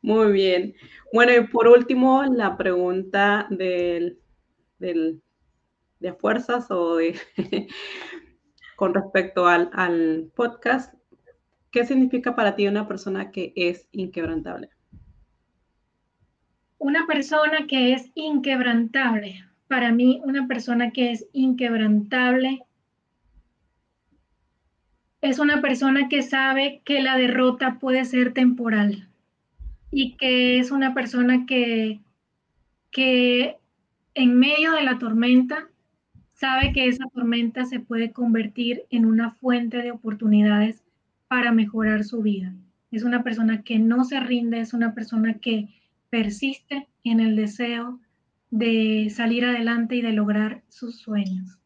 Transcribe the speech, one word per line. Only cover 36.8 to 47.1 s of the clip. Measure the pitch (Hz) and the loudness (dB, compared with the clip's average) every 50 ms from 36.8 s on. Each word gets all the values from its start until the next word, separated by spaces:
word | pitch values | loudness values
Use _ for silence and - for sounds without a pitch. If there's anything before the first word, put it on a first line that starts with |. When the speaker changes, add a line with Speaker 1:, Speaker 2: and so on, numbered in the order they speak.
| 262 | 0
Speaker 2:
esa | 254 247 254 262 262 _ | 0 0 -2 -6 -10 _
tormenta | 240 247 226 233 233 233 233 - 254 254 | -4 -2 -2 0 0 -2 -4 -4 -6 -8
se | 247 262 233 | -6 -8 -10
puede | 208 _ 233 226 233 226 | -8 _ -4 -4 -4 -6
convertir | - - 247 233 220 226 214 208 - - 240 233 247 - - _ | -4 -4 0 0 0 0 0 -4 -6 -6 -4 -4 -4 -6 -8 _
en | - 233 226 | 0 2 2
una | 220 220 220 233 226 | 4 4 2 0 -2
fuente | 226 _ - 254 247 240 240 233 226 247 233 | -6 _ -2 0 0 0 -2 -4 -6 -6 -8
de | 240 | -8
oportunidades | 240 226 - 220 214 208 226 214 208 208 208 214 208 208 208 220 220 _ _ _ _ _ _ _ _ _ _ | -10 -10 -8 -8 -8 -2 0 4 4 6 6 4 4 4 2 0 -2 _ _ _ _ _ _ _ _ _ _
para | _ 254 247 240 240 | _ -2 0 0 2
mejorar | 233 226 220 208 220 220 214 214 214 214 214 | 4 2 2 2 -2 -2 0 0 0 0 -2
su | - - 233 | -4 -6 -2
vida. | 208 214 202 190 185 185 185 - - _ _ _ _ _ | -2 -2 -2 -2 -4 -10 -12 -14 -20 _ _ _ _ _
Es | 233 214 220 | -8 -4 -2
una | 240 240 240 247 | 0 -2 0 -2
persona | 247 220 220 226 220 220 208 - | -2 -2 0 0 0 0 -2 -4
que | - 233 | -2 0
no | 220 220 226 233 247 254 | 2 2 2 2 2 0
se | 247 285 269 | 0 -2 -6
rinde, | 262 247 247 240 233 233 233 233 | -2 -2 -2 -2 -2 -2 -4 -4
es | 226 220 - | -6 -6 -2
una | 233 233 226 220 | -2 -2 -2 -2
persona | 226 220 - 226 220 220 226 220 | -6 -10 -4 -2 0 0 0 -2
que | 220 - 247 226 214 208 - _ _ _ _ _ _ _ _ | -4 -4 -4 -4 -4 -4 -8 _ _ _ _ _ _ _ _
persiste | - 233 220 208 202 - - 269 269 - _ _ 277 277 277 _ _ _ _ | -2 -2 -2 -2 -4 -4 -6 -6 -6 -8 _ _ -10 -10 -10 _ _ _ _
en | 233 | 0